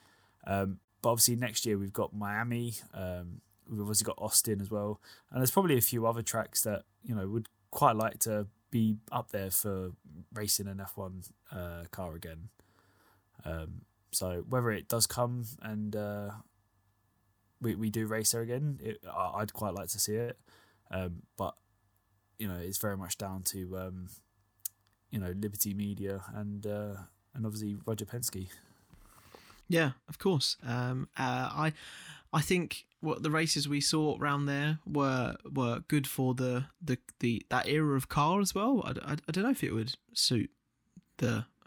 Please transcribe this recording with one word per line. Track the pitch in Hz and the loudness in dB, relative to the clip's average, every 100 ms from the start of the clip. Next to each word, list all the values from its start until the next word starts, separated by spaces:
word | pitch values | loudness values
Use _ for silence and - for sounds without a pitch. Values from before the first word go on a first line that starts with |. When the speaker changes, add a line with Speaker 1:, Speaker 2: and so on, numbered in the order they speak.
| - _ _ _ - | -20 _ _ _ -2
Speaker 1:
Um, | 98 95 95 _ _ | 0 0 -4 _ _
but | 117 | 2
obviously | 117 - 120 | 6 6 4
next | 123 - 117 | 0 0 0
year | 101 | 0
we've | 98 | 0
got | 104 101 | -2 -2
Miami, | 104 101 104 120 117 120 110 - | -2 -4 -2 0 0 -2 -6 -10
um, | 101 92 90 87 - - _ - | -6 -4 -4 -8 -12 -16 _ -6
we've | 110 | -4
obviously | 104 104 - | 0 0 0
got | - | -2
Austin | 107 - 117 101 | 0 2 2 0
as | 101 | -2
well, | 107 104 107 - - _ | -2 -4 -6 -12 -20 _
and | 127 | 0
there's | 127 | 4
probably | - 185 131 | 6 6 6
a | |
few | - 120 113 | 4 2 2
other | 117 | 2
tracks | 110 113 - - | 0 -2 0 0
that, | 110 104 - _ | 0 -2 -6 _
you | - 110 | -4 -2
know, | 95 | 0
would | 113 113 _ _ | -2 -4 _ _
quite | - 143 110 | 4 6 6
like | 110 - | 2 0
to | 113 104 101 - _ | 0 0 -2 -8 _
be | 120 110 107 - | 4 4 2 -2
up | 120 113 | -4 -2
there | 104 95 | -4 0
for | - 107 95 92 - - 76 85 | 0 0 -2 -4 -8 -16 -18 -12
racing | - 104 - 98 | -4 0 0 0
an | 98 | -6
F | 95 - | -8 -8
one, | 95 92 - - - | -8 -8 -12 -18 -12
uh, | 95 87 85 85 | -8 -8 -8 -10
car | - 90 82 | -8 -6 -8
again. | 87 80 110 - _ _ _ _ _ _ _ - | -10 -12 -14 -18 _ _ _ _ _ _ _ -12
Um, | - 82 80 85 - _ _ | -6 -6 -6 -10 -16 _ _
so | - 92 87 110 | -2 -2 -2 0
whether | 127 120 | 0 2
it | 104 - | 0 0
does | 117 - | 0 2
come | - 120 123 113 - | 2 0 -2 -6 -10
and, | 110 107 104 107 | -6 -4 -2 -2
uh, | 104 104 101 104 - _ _ _ _ _ _ _ _ _ _ - | -4 -4 -6 -10 -16 _ _ _ _ _ _ _ _ _ _ -4
we, | 120 95 | -2 0
we | 110 | 0
do | 113 110 | 0 0
race | 110 107 | 2 2
there | 117 | 2
again, | 117 123 147 139 | 0 0 0 -2
it, | 113 - 90 | -6 -8 -4
I, | - 92 95 | -2 0 0
I'd | 104 | -2
quite | - 104 | -2 -2
like | 92 92 | -2 -4
to | 104 | -2
see | - | 0
it. | 107 120 - _ - - _ - | 0 -2 -6 _ -20 -20 _ -6
Um, | 95 90 85 - - | -4 -4 -6 -8 -4
but, | 95 - _ _ _ _ _ _ _ - | -4 -4 _ _ _ _ _ _ _ -8
you | 107 | -6
know, | 87 | -4
it's | 87 98 | -4 -4
very | 107 98 | -2 -2
much | 90 - | -4 -6
down | 101 95 | -6 -4
to, | 92 98 92 92 | -4 -4 -4 -6
um, | 92 92 92 - _ _ _ _ - _ _ _ _ | -6 -8 -10 -14 _ _ _ _ -12 _ _ _ _
you | 110 | -6
know, | 90 95 | -4 -4
Liberty | 104 101 104 | -4 -2 -2
Media | 101 101 98 98 98 101 107 | -2 -4 -4 -4 -6 -8 -8
and, | 104 101 104 | -6 -6 -4
uh, | 104 104 98 92 _ _ | -4 -6 -8 -14 _ _
and | 131 110 | -6 -4
obviously | 107 104 101 - | -4 -4 -4 -4
Roger | 110 | -4
Penske. | 104 120 123 95 95 - - - _ - - - - - - - - | -4 -6 -4 -4 -8 -12 -20 -20 _ -20 -20 -20 -20 -20 -20 -12 0
Speaker 2:
Yeah, | 165 151 - - | 2 2 0 -10
of | - | -2
course. | 196 160 - - 127 | 2 4 2 -2 -4
Um, | 120 123 127 139 - | -2 0 -2 -4 -2
uh, | 131 127 127 | 0 0 -2
I, | 147 156 156 - - - - - | 0 0 -2 -10 -16 -18 -20 -2
I | 156 | 0
think | 147 180 165 - - _ | 4 2 0 -6 -14 _
what | 156 - | -2 0
the | 156 | 2
races | 156 160 185 143 | 2 4 2 2
we | 143 | 2
saw | 139 156 151 - | 2 2 2 2
around | 147 143 143 | 0 2 2
there | 139 151 156 - | 2 2 0 0
were, | 147 139 131 123 - - | 2 4 4 0 -2 -4
were | 139 120 113 - | 0 2 0 2
good | 151 135 | 2 2
for | - 127 | 2 2
the, | 127 127 123 135 - | 2 2 0 -2 -6
the, | 160 127 - - | -2 -2 -4 -2
the, | 123 117 - | 0 0 0
that | 123 - | 0 4
era | 147 151 135 | 4 4 2
of | - | 2
car | - 147 196 | 2 4 4
as | 196 | 4
well. | 196 220 277 | 2 2 2
I, | - - - | 2 -4 -4
I, | |
I | 151 - | -4 -2
don't | 165 226 | 0 2
know | |
if | 277 | 2
it | - | 0
would | 113 110 - _ | 0 -2 -6 _
suit | - - 120 - _ _ _ _ - - - | 2 4 4 2 _ _ _ _ -20 -18 0
the | 117 110 120 _ | 2 2 -2 _